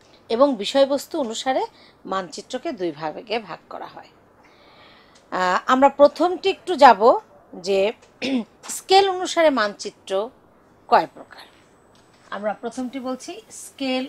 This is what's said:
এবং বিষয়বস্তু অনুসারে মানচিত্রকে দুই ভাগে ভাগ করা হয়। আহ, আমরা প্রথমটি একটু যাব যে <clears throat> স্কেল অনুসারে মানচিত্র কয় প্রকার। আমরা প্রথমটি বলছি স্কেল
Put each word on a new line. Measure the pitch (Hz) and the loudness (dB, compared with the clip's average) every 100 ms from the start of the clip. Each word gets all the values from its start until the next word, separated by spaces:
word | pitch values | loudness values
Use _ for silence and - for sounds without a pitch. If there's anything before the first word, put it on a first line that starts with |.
| _ _ _ | _ _ _
এবং | 226 285 226 | 2 2 2
বিষয়বস্তু | 202 277 277 277 - 330 | -2 2 2 0 -4 -6
অনুসারে | 240 226 262 269 453 - - _ 190 | -6 -4 -4 -2 -4 -10 -20 _ -8
মানচিত্রকে | 190 175 - - 254 339 | -8 -8 -12 -12 -10 -8
দুই | 233 175 | -6 -6
ভাগে | 147 156 - - 226 | -6 -10 -10 -8 -8
ভাগ | 190 160 _ | -8 -16 _
করা | - - | -16 -16
হয়। | - - _ _ _ _ _ _ - - - _ _ _ | -18 -20 _ _ _ _ _ _ -20 -20 -20 _ _ _
আহ, | 180 185 196 - | -4 0 0 0
আমরা | 262 277 | 4 4
প্রথমটি | 269 285 285 349 359 381 | 6 4 4 -2 0 -4
একটু | 339 - 320 | -4 -6 6
যাব | 269 196 226 403 - _ _ | 6 8 4 2 -2 _ _
যে | 190 180 196 202 254 _ _ | -14 -4 0 0 -2 _ _
<clears throat> | 254 262 202 _ - | -4 -4 -6 _ -14
স্কেল | - - 381 392 | -14 2 4 4
অনুসারে | 370 359 339 311 | 0 -4 2 2
মানচিত্র | 254 208 202 208 - - 190 226 - _ _ _ _ - | 2 -2 -4 -14 -14 -6 -4 -4 -10 _ _ _ _ 0
কয় | 220 160 | 2 2
প্রকার। | - - - - _ _ _ _ _ _ _ _ | -8 -20 -20 -20 _ _ _ _ _ _ _ _
আমরা | 202 208 | -6 -6
প্রথমটি | 196 233 254 254 269 | -6 -8 -8 -8 -8
বলছি | 254 254 - 370 - | -8 -8 -10 -16 -18
স্কেল | - - - 269 254 | -20 -20 -8 -4 -4